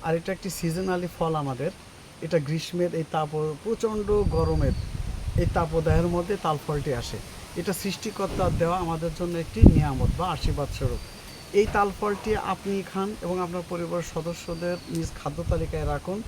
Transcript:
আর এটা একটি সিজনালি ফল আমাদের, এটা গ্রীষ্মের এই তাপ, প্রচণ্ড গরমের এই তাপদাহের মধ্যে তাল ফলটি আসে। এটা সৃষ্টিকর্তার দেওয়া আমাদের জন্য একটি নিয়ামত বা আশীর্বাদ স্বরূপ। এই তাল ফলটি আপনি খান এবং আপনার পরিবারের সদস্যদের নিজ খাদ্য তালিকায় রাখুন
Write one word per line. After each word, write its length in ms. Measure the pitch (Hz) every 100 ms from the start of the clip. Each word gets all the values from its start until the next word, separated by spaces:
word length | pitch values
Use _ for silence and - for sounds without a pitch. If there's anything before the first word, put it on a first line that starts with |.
আর 120 | 170 165
এটা 160 | 170
একটি 180 | 185 196
সিজনালি 600 | 160 170 165 190 180 180 -
ফল 160 | 165 160
আমাদের, 360 | 139 131 160 190 - - - -
এটা 180 | 165 170
গ্রীষ্মের 520 | 139 160 - 175 175 165
এই 80 | 156
তাপ, 200 | 165 151 151 156 147
প্রচণ্ড 440 | 208 226 226 214 202 208 202 156
গরমের 380 | 160 156 143 - - - - - - -
এই 80 | 170
তাপদাহের 540 | - 165 165 160 156 175
মধ্যে 280 | 175 175 202
তাল 140 | 165 151 -
ফলটি 260 | 147 139
আসে। 240 | 123 117 104 - - - -
এটা 180 | 175
সৃষ্টিকর্তার 800 | 185 202 180 220 - 190 - 185 156
দেওয়া 200 | 165 180
আমাদের 340 | 170 165 165 156
জন্য 180 | 175 170
একটি 220 | 160 214 -
নিয়ামত 380 | 165 147 131 123 -
বা 80 | 180
আশীর্বাদ 380 | 233 - 143 139 -
স্বরূপ। 240 | 135 120 - - - - -
এই 140 | 196 214
তাল 160 | 214 202 185
ফলটি 320 | 208 202 214 214
আপনি 480 | - 190 196 196 185
খান 160 | 190 196 214
এবং 180 | 175 185
আপনার 240 | 175 175 175
পরিবারের 380 | 175 170 175 165
সদস্যদের 640 | - 160 170 - 170 175 175 -
নিজ 200 | 165 160 -
খাদ্য 240 | 147 147 170
তালিকায় 380 | 175 160 160 147
রাখুন 300 | 143 - 196